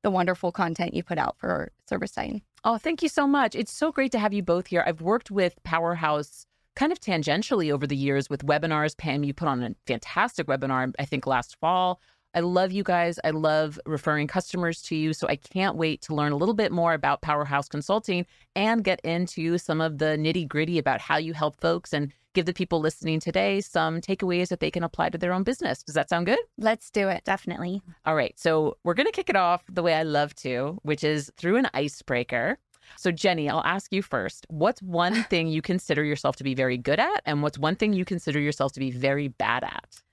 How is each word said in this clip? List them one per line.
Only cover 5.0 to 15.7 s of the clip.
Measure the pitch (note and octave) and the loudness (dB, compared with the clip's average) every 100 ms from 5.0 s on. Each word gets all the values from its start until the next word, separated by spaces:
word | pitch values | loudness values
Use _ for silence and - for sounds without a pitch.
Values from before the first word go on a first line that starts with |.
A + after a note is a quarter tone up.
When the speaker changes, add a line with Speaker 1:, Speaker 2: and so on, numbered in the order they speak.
Speaker 2:
worked | E3 A#3 - | 0 0 0
with | G3+ F3+ - | 0 0 -2
Powerhouse | F3 E3 E3+ E3+ D#3+ D3+ D3+ - - _ _ - | -2 0 0 0 0 0 -2 -14 -20 _ _ -2
kind | C#4+ | 0
of | F4+ | 0
tangentially | - E3+ D3+ F3 A3 A3 D#3 | 0 0 2 0 2 0 2
over | C#3+ C#3+ | 0 0
the | C#3 | 0
years | C#3 C#3 C3+ | 2 2 0
with | C#3+ C#3+ | -4 2
webinars. | D3 E3 D3+ D3+ - | 2 2 0 0 -2
Pam, | D#3+ C#3 | -2 0
you | C#3+ | -2
put | C#3 D#3+ | 0 -2
on | B2 | 0
a | A#2+ - - | -4 -8 -6
fantastic | A#2 - - A#3 - D#3 | -6 -2 0 0 -2 -2
webinar, | C#3 C3+ C3 B2+ - | -2 0 0 0 -4
I | C#3 | -4
think, | C#3 C#3 | -4 0
last | B2+ - - | 0 -2 -4
fall. | D#3+ F#3 F3+ F3 _ _ _ | 0 2 0 -2 _ _ _
I | F3 | -2
love | F3 F3+ F#3+ | 2 2 2
you | F#3+ | 0
guys. | F#3+ F3 E3+ E3+ | 0 2 2 0
I | - | -2
love | D#3 D#3 D#3 D#3 D3+ - | 0 2 2 0 -4 -4
referring | D3+ - D3+ D3 | -2 0 0 0
customers | F#3+ - F3+ E3+ E3 | -2 -2 -2 -2 -4
to | - D#3+ | -4 -2
you. | D#3 | 0
So | D#3 - | -2 -2
I | C#3+ | -2
can't | - F#3 F#3+ | -4 -2 0